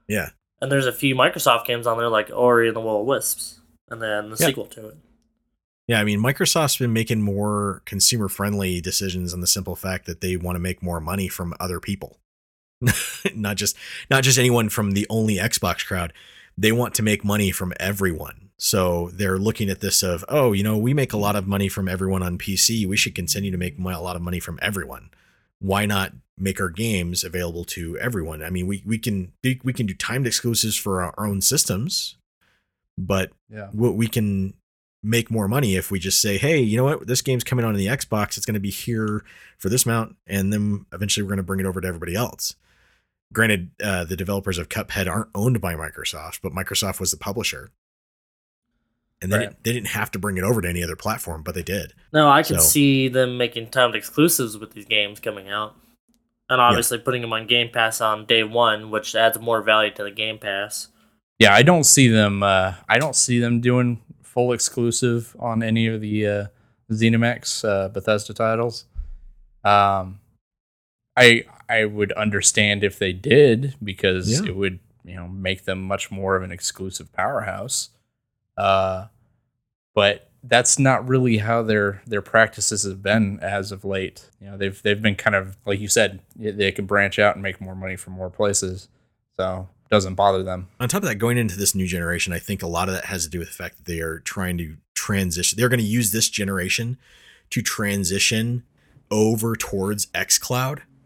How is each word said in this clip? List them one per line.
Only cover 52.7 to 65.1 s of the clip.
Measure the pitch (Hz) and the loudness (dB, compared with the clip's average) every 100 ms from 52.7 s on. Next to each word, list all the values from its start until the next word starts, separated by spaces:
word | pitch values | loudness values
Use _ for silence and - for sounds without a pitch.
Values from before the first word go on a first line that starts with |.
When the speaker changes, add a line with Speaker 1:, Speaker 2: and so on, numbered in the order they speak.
| 147 139 135 131 | 6 4 4 2
Speaker 2:
them | 127 127 123 | 2 0 0
making | 120 117 113 | -4 -4 -2
timed | 135 123 110 | 2 2 2
exclusives | - - 165 - 120 104 | -4 2 2 2 -2 -8
with | 107 | -16
these | 107 - | -18 -2
games | 107 101 104 | -2 -2 -6
coming | 113 101 95 | -8 -8 -8
out. | 104 107 - _ _ _ _ _ _ - | -6 -6 -10 _ _ _ _ _ _ 0
And | 127 | 4
Speaker 1:
Yeah. | |
Speaker 2:
obviously | 120 120 117 117 | 6 4 0 -2
putting | 131 123 | -4 -4
them | 117 | -4
on | 110 110 | -6 0
Game | 120 117 | 0 2
Pass | 120 113 - | 0 0 2
on | 110 107 107 | 0 -2 2
day | 113 | 2
one, | 110 117 117 107 110 | 2 2 2 2 -4
which | 107 - 113 | -6 -4 2
adds | 113 110 | 2 2
more | 113 113 | -2 0
value | 107 107 107 | 4 4 2
to | - | -2
the | 101 | -10
Game | 98 110 110 | -8 -8 -6
Pass. | 104 98 104 - - _ _ _ _ - | -6 -6 -6 -8 -12 _ _ _ _ 2
Speaker 3:
Yeah, | 107 | 6
I | 104 | 8
don't | 143 175 | 8 6
see | 139 - 123 | 6 6 8
them, | 110 104 98 | 6 4 2
uh, | 101 95 92 92 - | 2 4 2 -4 2
I | 113 | 2
don't | 151 123 | 2 0
see | - 120 | 2 2
them | 120 120 | 2 2
doing | 123 123 123 113 - - | 4 4 2 -2 -8 -20
full | - 127 123 | -6 0 0
exclusive | 117 - - 120 110 123 | 0 -2 0 0 2 0